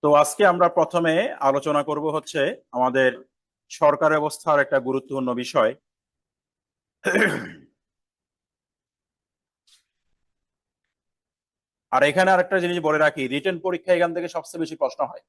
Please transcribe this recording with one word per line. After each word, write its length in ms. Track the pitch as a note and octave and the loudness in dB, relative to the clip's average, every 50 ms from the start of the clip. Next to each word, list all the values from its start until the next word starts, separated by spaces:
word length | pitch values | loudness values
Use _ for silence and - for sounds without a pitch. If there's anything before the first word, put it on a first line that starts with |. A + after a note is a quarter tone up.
| - D3+ | 2 4
তো 60 | D3 | 4
আজকে 320 | D3 D3 C#3+ - - G#3 | 4 4 4 2 4 4
আমরা 240 | F#3+ F3 F3 F3+ E3+ | 4 4 4 2 2
প্রথমে 640 | F3 F#3 D#3+ - - F3 E3+ E3 D#3+ E3+ G#3+ C#4 - | 2 0 0 0 0 -2 0 0 0 0 -2 -4 -6
আলোচনা 500 | - C#3 C#3 C#3 C#3+ C3+ D#3 D3 D3 C#3+ | -2 0 0 0 0 -2 0 -2 -2 -2
করব 260 | D3+ D3+ D3 D3+ D#3+ D3+ | -2 -6 -4 -4 -4 -4
হচ্ছে 460 | D#3 D3 - - D#3+ C#3 D#3 A#3 - _ _ | -4 -6 -6 -4 -2 -2 -2 -2 -8 _ _
আমাদের 540 | - B2 B2+ C3 B2 C3 C3 B2+ B2+ - - _ _ _ _ _ _ _ _ _ | -4 -2 -2 0 2 2 2 2 0 -2 -18 _ _ _ _ _ _ _ _ _
সরকার 400 | - - D#3+ D3 C#3+ D3 D#3+ D#3 | -6 2 2 2 4 4 2 2
ব্যবস্থার 500 | D#3 D3+ D3 D3+ - - - E3+ D3+ C#3+ | 2 2 -2 -4 -6 -6 -2 0 2 2
একটা 200 | C#3 C#3 D3 C3+ | 2 2 0 -2
গুরুত্বপূর্ণ 540 | B2 C3 C#3+ C3+ C3 - C3+ C3+ C3 B2+ B2 | 0 0 -4 -4 -4 -6 -6 -6 -4 -4 -4
বিষয়। 420 | A#2+ B2 - - D3+ A2+ A2 C3 _ _ _ _ _ _ _ _ _ _ _ _ _ _ _ _ _ _ _ _ _ _ _ _ _ _ G3+ F3+ G3+ G#3+ F#3 - - G2+ E2+ - - - _ _ _ _ _ _ _ _ _ _ _ _ _ _ _ _ _ _ _ _ _ _ _ _ _ _ _ _ _ _ _ _ _ _ _ _ _ _ _ _ _ _ _ _ _ _ _ _ _ _ _ _ _ _ _ _ _ _ _ _ _ _ _ _ _ _ _ _ _ _ _ _ _ _ _ _ _ _ _ _ _ _ _ _ _ | -4 -6 -4 0 2 2 2 0 _ _ _ _ _ _ _ _ _ _ _ _ _ _ _ _ _ _ _ _ _ _ _ _ _ _ -4 0 0 0 0 -2 -4 -10 -12 -16 -20 -20 _ _ _ _ _ _ _ _ _ _ _ _ _ _ _ _ _ _ _ _ _ _ _ _ _ _ _ _ _ _ _ _ _ _ _ _ _ _ _ _ _ _ _ _ _ _ _ _ _ _ _ _ _ _ _ _ _ _ _ _ _ _ _ _ _ _ _ _ _ _ _ _ _ _ _ _ _ _ _ _ _ _ _ _ _
আর 120 | - B2+ C#3 | 0 2 2
এখানে 280 | D3 C#3 F#3 F#3 F#3+ | 2 4 2 4 4
আরেকটা 280 | F#3+ F3+ F3+ F3+ G3 F#3+ | 4 2 2 0 -2 -2
জিনিস 200 | F3 F3 F3 F3 | -2 -2 -4 -2
বলে 180 | D#3 D#3 D3+ D3+ | -2 0 2 2
রাখি, 300 | D#3 D3+ D3+ D#3 C3 B2+ | 2 0 0 -2 -6 -4
রিটেন 320 | B2+ D3 C#3+ F#3+ F#3 E3+ | -4 -4 -4 -4 -6 -4
পরীক্ষা 340 | F3+ F#3 F3+ E3 _ F#3 F3+ | -6 -6 -6 -6 _ 0 2
এখান 200 | F3 F3 E3+ E3 | 2 2 -2 -2
থেকে 140 | F3 F3 F3 | -6 -8 -8
সবচেয়ে 320 | - E3+ D#3 - - E3+ | -8 -10 -10 -10 -8 -8
বেশি 160 | E3 D#3 D#3+ | -8 -8 -6
প্রশ্ন 300 | D#3+ D3 B2+ - - C#3+ | -6 -6 -6 -4 -4 -6
হয় 160 | A#2+ - - _ | -6 -6 -16 _